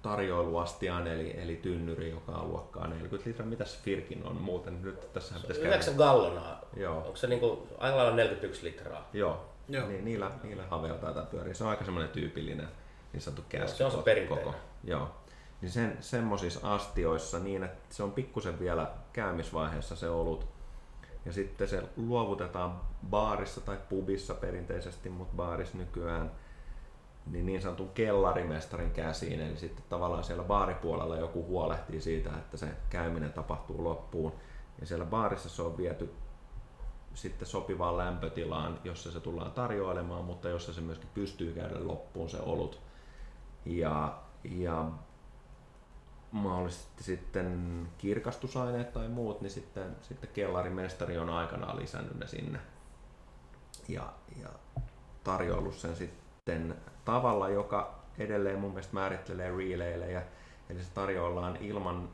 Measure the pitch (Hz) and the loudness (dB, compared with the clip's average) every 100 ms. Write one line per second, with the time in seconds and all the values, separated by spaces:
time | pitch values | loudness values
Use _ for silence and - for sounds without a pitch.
0 | 107 104 95 87 85 82 87 - 92 87 | 0 2 4 4 4 4 2 0 0 2
1 | 85 82 80 - 87 82 92 85 85 80 | 2 0 0 -2 -2 0 0 2 0 0
2 | 82 80 - 82 82 82 - - 82 82 | -2 -4 -4 -2 -2 -2 -4 -4 -2 -2
3 | 85 101 117 113 113 113 104 - 104 95 | -4 -4 -2 -2 -2 -2 -4 -2 0 0
4 | - 85 87 87 92 90 - 87 95 92 | 0 -6 -4 -2 0 0 -2 -4 -4 -6
5 | - 92 - 85 - - 165 196 - 139 | -6 -6 -6 -6 -2 2 6 6 6 10
6 | 147 127 90 87 - - - - 92 80 | 12 12 8 2 -4 -8 -8 -4 -2 0
7 | 78 - 123 123 117 - - - 131 135 | -4 -2 4 6 6 4 -4 0 4 8
8 | 120 113 107 95 95 - 85 - 80 76 | 8 8 6 4 -2 -4 -6 -6 -8 -8
9 | - 104 92 78 - - - 135 107 98 | -4 2 4 2 -6 -14 -4 -2 0 -2
10 | 104 110 98 - 104 98 92 85 80 80 | 0 0 0 -4 -6 -6 -2 0 0 0
11 | 78 78 78 82 87 92 110 104 95 87 | -2 -2 -2 -4 -4 0 0 2 2 0
12 | 78 - 78 - 76 76 78 - - - | 0 0 -2 -2 -2 -4 -6 -10 -16 -16
13 | - - - - - - - - 135 117 | -8 -6 -6 -8 -4 -2 0 4 4 6
14 | - 107 - 73 - - - - - 78 | 8 8 6 2 0 -4 -8 -10 0 0
15 | 71 - - - - - 90 98 113 107 | 0 -6 -16 -18 -16 -8 -2 2 2 0
16 | - 120 113 101 90 - - 101 - - | -2 2 2 2 2 0 2 2 2 4
17 | 82 80 - 85 95 95 92 87 - - | 4 4 2 0 0 0 -2 -6 -12 -2
18 | 101 117 131 110 92 85 90 82 76 - | 0 0 0 -2 -2 0 2 4 2 -2
19 | - - 104 85 82 82 78 78 - - | -6 -2 0 0 0 0 2 0 -2 -2
20 | 85 82 82 80 - - - - - - | 0 2 2 2 -2 -6 -10 -10 -12 -14
21 | - - - 95 95 - 98 95 - - | -10 -8 -2 0 0 0 2 2 0 -2
22 | 117 120 107 98 90 90 87 90 - - | 2 4 4 2 0 0 0 0 -2 -2
23 | - 104 110 101 95 - - 98 - 95 | 2 4 4 2 0 -4 -4 -4 0 0
24 | 92 98 - 87 92 92 87 87 90 87 | 2 0 0 -2 -2 -2 -2 -4 -4 -6
25 | 92 90 90 87 87 82 85 92 87 87 | -6 -6 -2 0 0 0 -2 -4 -4 -2
26 | 85 82 80 - - - - - - - | 0 0 0 -4 -12 -12 -10 -10 -10 -16
27 | - - - 85 90 95 95 87 95 - | -18 -12 -4 0 2 2 0 -2 -4 2
28 | 110 101 92 87 85 78 - 85 85 82 | 6 8 8 6 2 0 -2 0 2 2
29 | 80 78 82 80 78 78 85 - - 87 | 0 0 0 0 0 -2 -4 -8 -4 0
30 | 87 85 82 85 87 101 95 90 85 82 | 2 2 0 0 4 4 6 2 2 2
31 | 82 80 82 87 85 90 80 80 - 80 | 2 0 0 0 2 2 4 2 0 -2
32 | 82 80 76 80 - 76 76 73 - 90 | 2 2 2 -2 -6 -4 -4 0 0 2
33 | 85 82 76 85 - 80 - 80 82 80 | 2 2 0 -2 -2 -2 -2 0 0 0
34 | - 85 78 - - - - - 78 85 | -2 0 0 -2 -10 -12 -12 -10 -4 -2
35 | 82 110 104 95 87 - 85 82 87 80 | 2 4 4 2 -4 -2 -2 0 0 0
36 | 82 - - - - - - - - - | -4 -6 -10 -10 -10 -10 -10 -6 -6 -6
37 | - - 92 - 92 95 90 90 87 87 | -10 -8 -6 -6 -2 -2 0 2 2 4
38 | 90 87 85 82 82 80 80 82 92 85 | 2 0 -2 -2 -2 0 -2 -4 -6 -6
39 | 85 82 85 82 87 113 120 101 95 90 | -6 -6 -4 -2 -2 -2 0 2 2 0
40 | 87 87 87 87 87 85 87 85 82 80 | -2 -2 -4 -2 -2 -2 -2 -4 -4 -6
41 | - 104 98 - 85 85 82 85 85 80 | -6 -2 -2 -2 -4 -2 -4 -2 -2 -4
42 | - 90 82 80 82 82 80 - - - | -6 -6 -4 -2 0 0 0 -4 -14 -16
43 | - - - - - - 85 85 78 76 | -16 -12 -12 -12 -16 -10 -2 2 4 4
44 | 76 - - - - 90 87 80 80 80 | 2 -2 -12 -12 -6 0 2 2 0 -4
45 | - - - - - - - - - - | -12 -18 -18 -18 -18 -20 -18 -20 -18 -18
46 | - - - 107 101 90 90 87 - - | -18 -18 -6 0 2 2 2 -2 -10 -10
47 | - 90 - 95 90 90 87 87 85 - | -2 -2 0 0 0 0 0 -2 -4 -2
48 | 98 107 127 - 135 131 123 120 123 127 | 0 2 0 -4 -4 0 0 0 0 -2
49 | 113 120 110 104 98 - - 98 92 - | -2 0 -2 -2 -4 -6 -8 -6 -6 -8
50 | - - - - 95 90 90 92 92 - | -10 -10 -6 0 2 2 0 0 -2 -2
51 | 87 85 85 85 85 - - - - - | -2 0 2 0 0 -2 -4 -4 -4 -6
52 | - - - - - - - - - - | -6 -6 -6 -4 -4 -6 -8 -16 -18 -18
53 | - - - - - - - - - - | -18 -18 -18 -18 -18 -20 -16 -14 -6 -6
54 | 60 - - - - - - - - - | -6 -10 -16 -14 -12 -14 -10 -8 -8 -10
55 | - - - 92 87 85 82 - 85 80 | -16 -6 0 2 4 4 2 -2 -4 -2
56 | 87 - - - - 82 82 - - - | -6 -8 -18 -6 -2 0 0 -4 -10 -6
57 | - 120 127 104 95 101 101 101 - - | 2 4 6 4 4 2 2 0 0 -6
58 | - - 107 104 98 98 101 95 90 98 | -14 -6 0 4 4 2 -2 -4 -4 0
59 | 95 90 87 90 90 90 95 90 87 85 | 0 0 -4 -4 -2 0 0 0 0 -2
60 | 87 90 87 - - - - 90 90 - | -2 -4 -4 -12 -18 -18 -10 -8 -4 -2
61 | 98 92 87 87 90 87 104 104 92 87 | 0 2 2 2 0 -2 -2 0 0 -2
62 | 87 | -4